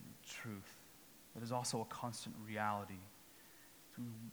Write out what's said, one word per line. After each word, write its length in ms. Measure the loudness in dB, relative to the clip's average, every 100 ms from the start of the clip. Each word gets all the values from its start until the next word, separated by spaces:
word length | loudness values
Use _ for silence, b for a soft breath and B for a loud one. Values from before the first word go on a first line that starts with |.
| -2 -10 -8
truth 480 | -4 -2 -2 -4 -12 -14 -16 -16 -16 -8
that 80 | -2
is 100 | 4
also 280 | 4 6 4
a 60 | 4
constant 500 | 2 0 0 -2 -4 2
reality 540 | 6 8 8 4 -4 -8 -12 -16 B B B B B -10
as 60 | -4
we 60 | -2 -2 -2